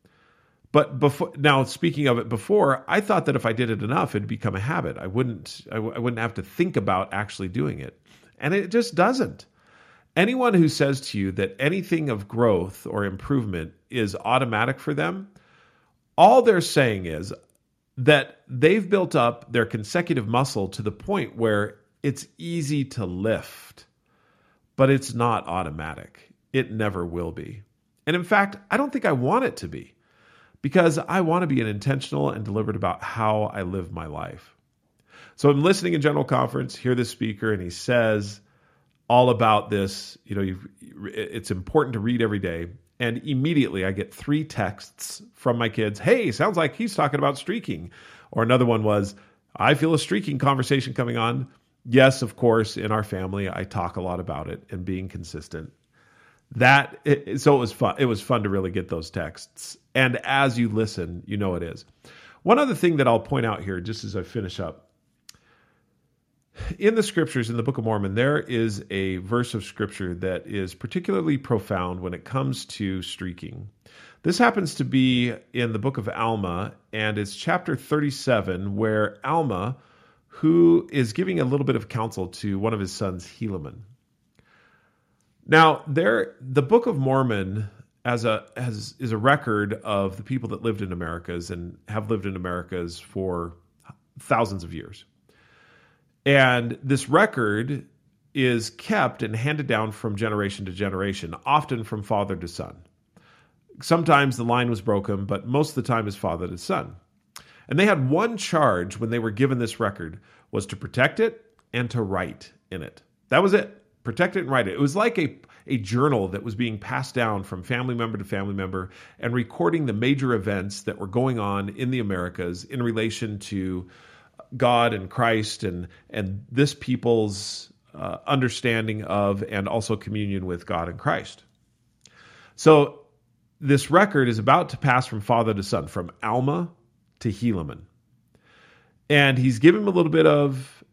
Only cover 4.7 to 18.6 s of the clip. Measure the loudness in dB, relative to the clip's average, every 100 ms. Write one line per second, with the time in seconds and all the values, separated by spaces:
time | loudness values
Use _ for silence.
4.7 | -4 -4 -6 -4 -2 -2 -4 -12 -18 -8
5.7 | -6 -6 -4 -4 -2 -4 -6 -6 -2 -2
6.7 | 0 0 0 -2 -4 -6 -6 -6 -4 -4
7.7 | -4 -12 -16 _ _ _ -6 -2 -2 0
8.7 | 0 2 2 2 2 -2 -6 -20 _ _
9.7 | _ _ _ _ 0 2 2 4 6 6
10.7 | 4 0 0 -4 -2 -2 0 -4 -2 -2
11.7 | -2 -2 -2 -2 -4 -4 2 4 4 0
12.7 | -8 -6 -4 -4 -4 -2 -2 -2 -6 -8
13.7 | -14 -8 -4 -2 -2 0 0 2 0 -2
14.7 | -2 -4 -2 -4 -4 -12 -20 _ _ _
15.7 | _ _ _ _ 6 8 8 6 4 2
16.7 | 2 2 0 -6 -8 -8 -14 _ _ _
17.7 | _ _ 0 4 4 2 -10 -10 4